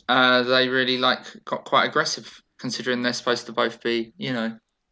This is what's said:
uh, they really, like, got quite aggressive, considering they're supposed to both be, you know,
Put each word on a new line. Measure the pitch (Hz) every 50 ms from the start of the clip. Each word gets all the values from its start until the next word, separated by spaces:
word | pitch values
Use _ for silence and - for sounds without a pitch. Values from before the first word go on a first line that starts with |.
| _ -
uh, | 127 131 127 127 127 127
they | 123 123 127 127 131 127
really, | 127 131 131 123 127 123
like, | 127 127 123 - - - - - -
got | - - - -
quite | - - 131 -
aggressive, | 127 123 151 156 151 - - 107 - - - _ _ _ -
considering | - 127 113 - 117 127 127 123
they're | 123 123
supposed | 120 - - 127 120 120 -
to | -
both | 113 120 117 117 117 -
be, | - 120 117 117 113 113 _
you | - - 135
know, | 131 117 113 113 113 - _ _ _ _ _ _